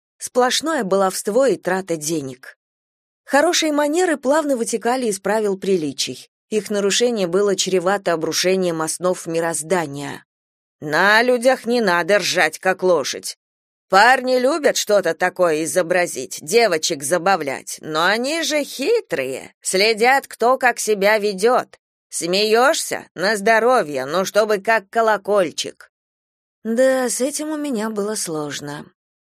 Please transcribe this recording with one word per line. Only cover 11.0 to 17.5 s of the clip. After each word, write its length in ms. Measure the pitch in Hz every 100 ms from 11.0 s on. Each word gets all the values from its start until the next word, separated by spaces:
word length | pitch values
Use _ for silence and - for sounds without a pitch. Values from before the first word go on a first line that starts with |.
| 196 220
людях 420 | 247 247 240 262 220
не 160 | 247
надо 380 | 214 175 165 208
ржать, 380 | 170 170 160 -
как 260 | 185 185
лошадь. 520 | 185 170 123 92 - - _ _ _ _ -
Парни 480 | 190 226 262 254 254
любят 400 | 247 330 277 175
что-то 360 | - 208 180
такое 520 | 160 180 180 180 156 160
изобразить, 720 | 180 165 180 175 - 131 -
девочек 640 | 151 220 226 165 - 151
забавлять, 760 | 139 170 175 190 143